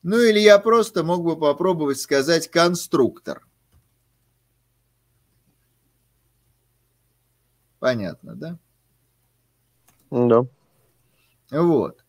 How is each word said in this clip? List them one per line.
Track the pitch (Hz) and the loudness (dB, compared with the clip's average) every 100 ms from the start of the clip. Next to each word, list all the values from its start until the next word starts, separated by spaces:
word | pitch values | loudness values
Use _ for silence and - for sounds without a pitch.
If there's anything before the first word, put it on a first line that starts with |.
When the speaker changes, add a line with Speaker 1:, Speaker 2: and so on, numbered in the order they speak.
Speaker 1:
Ну, | 170 226 | -2 2
или | 233 214 | 2 4
я | 208 202 | 6 6
просто | 214 226 214 180 | 4 0 0 -4
мог | 160 180 | -4 -4
бы | 170 160 | -4 -2
попробовать | 151 143 180 170 147 135 | -2 0 -2 -2 -4 -6
сказать | - 143 135 165 160 | -2 -2 0 -2 0
"конструктор". | 170 175 175 - 156 117 - - - _ _ _ _ _ _ _ _ _ _ _ _ _ _ _ _ _ _ _ _ _ _ _ _ _ _ _ _ _ _ _ _ _ _ _ _ _ _ _ _ _ _ _ _ | 0 0 -2 -4 -2 -2 -4 -14 -14 _ _ _ _ _ _ _ _ _ _ _ _ _ _ _ _ _ _ _ _ _ _ _ _ _ _ _ _ _ _ _ _ _ _ _ _ _ _ _ _ _ _ _ _
Понятно, | 127 120 95 - - 113 | -4 -4 -8 -12 -20 -16
да? | 156 170 _ _ _ _ _ _ _ _ _ _ _ _ _ _ _ | -16 -16 _ _ _ _ _ _ _ _ _ _ _ _ _ _ _
Speaker 2:
Да. | 123 120 117 127 _ _ _ _ _ _ _ _ _ _ | -2 2 2 0 _ _ _ _ _ _ _ _ _ _
Speaker 1:
Вот. | 139 170 143 78 - | -4 0 0 -2 -10